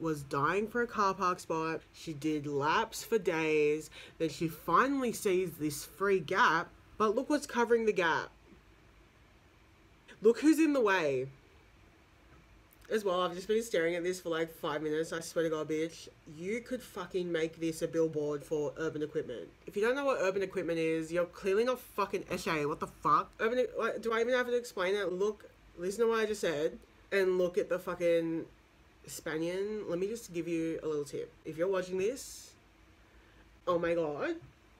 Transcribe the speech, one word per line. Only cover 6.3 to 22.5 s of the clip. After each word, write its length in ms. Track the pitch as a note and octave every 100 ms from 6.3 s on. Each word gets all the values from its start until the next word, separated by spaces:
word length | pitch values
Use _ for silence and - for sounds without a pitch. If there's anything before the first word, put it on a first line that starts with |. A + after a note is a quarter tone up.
| F#3+ A3+ D#3+ E3+ - - -
But 180 | G#3+ A3
look 120 | C4+
what's 200 | D4 -
covering 360 | A#3 A3+ A#3
the 80 | G#3+
gap. 380 | F#3 E3+ C#3 F2 - - - - - - - - - - - - - - - - - - -
Look 160 | G#3+ A#3
who's 220 | D4 D4+
in 120 | D#4
the 80 | C#4
way. 460 | G#3 F#3+ D3+ C3 C3+ - - - - - - - _ _ - - - - - - -
As 140 | G#3+
well, 160 | G3+ F3+
I've 140 | F3+
just 120 | F3+ F#3
been 160 | A3
staring 340 | A3+ F3+ E3 F3
at 60 |
this 160 | F3 F3+
for, 120 | E3+
like, 200 | E3 E3
five 300 | - E3 D3+
minutes. 320 | D#3 D3+ E3
I 80 | E3
swear 240 | E3 F3
to 60 | E3
God, 180 | D#3 D3+
bitch, 400 | D#3 E3 - - - - D#3
you 240 | F3+ A#3+
could 180 | A#3 B3+
fucking 500 | - G3+ F3 F#3+ F3
make 300 | E3 D#3+ E3
this 220 | E3 D#3+
a 40 | D#3+
billboard 560 | E3 D#3+ D3+ D3 D3
for 300 | C#3+ D3+ C#3+ C#3+
Urban 240 | D#3+ D#3
Equipment. 440 | D3+ D#3 B2 A2+ E2 - -
If 100 | G#3
you 60 |
don't 120 | A3
know 120 | C#4 C#4
what 100 | F3
Urban 200 | F#3 F#3+
Equipment 360 | F#3 G3 D#3+ E3
is, 340 | D#3+ D#3+ D#3+
you're 140 | E3+ F3
clearly 380 | - F#3+ G3
not 160 | B3 B3
fucking 440 | - - G3 F#3+ -
S 160 | F3
A. 180 | G3